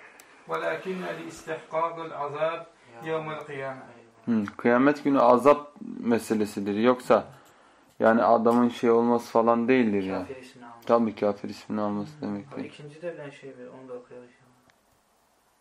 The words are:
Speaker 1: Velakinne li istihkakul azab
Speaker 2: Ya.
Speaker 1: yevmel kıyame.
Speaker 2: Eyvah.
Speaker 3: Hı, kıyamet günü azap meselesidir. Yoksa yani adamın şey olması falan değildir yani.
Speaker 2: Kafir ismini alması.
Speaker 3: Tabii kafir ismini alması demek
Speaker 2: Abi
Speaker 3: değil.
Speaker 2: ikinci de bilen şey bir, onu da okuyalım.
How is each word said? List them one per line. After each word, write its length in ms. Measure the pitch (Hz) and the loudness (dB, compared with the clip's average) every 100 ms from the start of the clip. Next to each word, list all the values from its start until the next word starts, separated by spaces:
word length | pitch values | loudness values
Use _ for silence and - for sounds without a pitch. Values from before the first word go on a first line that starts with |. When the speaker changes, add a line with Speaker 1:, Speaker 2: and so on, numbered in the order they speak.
| - - - - - | -20 -20 -20 -20 -8
Speaker 1:
Velakinne 720 | 165 165 160 185 185 175 160 | -6 -4 -6 -6 -8 -8 -10
li 80 | 165 | -12
istihkakul 840 | - - 156 - 160 170 165 160 | -14 -12 -12 -6 -4 -4 -4 -10
azab 420 | 143 139 147 160 | -8 -8 -4 -4
Speaker 2:
Ya. 120 | 165 - _ 120 117 156 | -4 -12 _ -20 -14 -6
Speaker 1:
yevmel 340 | 160 156 151 | -6 -6 -10
kıyame. 420 | - 139 135 131 - - - _ - | -12 -10 -10 -10 -16 -20 -20 _ -2
Speaker 2:
Eyvah. 140 | 110 | -2
Speaker 3:
Hı, 40 | 101 - | -2 -2
kıyamet 460 | 120 123 139 147 | 2 4 4 2
günü 160 | 147 139 | 2 4
azap 520 | 120 123 131 143 - - - - | 6 8 6 4 0 -16 -16 -6
meselesidir. 760 | 117 113 - 107 104 - 101 101 | -2 -2 0 -2 -2 -4 -4 0
Yoksa 520 | 120 127 - 110 - - - _ _ _ _ - | 2 2 4 2 2 -12 -20 _ _ _ _ 0
yani 240 | 113 113 | 4 4
adamın 460 | 101 117 113 120 120 | 4 4 4 4 2
şey 200 | - 120 | 0 2
olması 400 | 117 117 120 - | 4 2 0 0
falan 360 | 117 113 117 117 | 2 2 2 2
değildir 360 | 131 113 101 | 2 2 0
yani. 240 | 95 95 92 | -2 -6 -8
Speaker 2:
Kafir 140 | - | -14
ismini 240 | - - - | -18 -20 -20
alması. 220 | - - | -10 0
Speaker 3:
Tabii 280 | 117 113 101 | 2 2 0
kafir 340 | 104 101 101 | -2 -2 -8
ismini 320 | 104 - 107 | -12 -8 -6
alması 400 | 104 101 101 - | -4 -4 -8 -10
demek 320 | 104 101 - | -10 -10 -10
Speaker 2:
Abi 20 | - | -12
Speaker 3:
değil. 180 | - | -14
Speaker 2:
ikinci 280 | - 147 151 | -16 -20 -14
de 120 | 170 | -12
bilen 160 | 156 143 | -12 -16
şey 280 | - 139 127 | -18 -20 -18
bir, 100 | 123 | -20
onu 220 | 131 131 | -18 -16
da 40 | |
okuyalım. 340 | 123 123 123 123 123 123 _ _ _ _ _ _ _ _ _ _ _ | -18 -18 -20 -20 _ _ _ _ _ _ _ _ _ _ _ _ _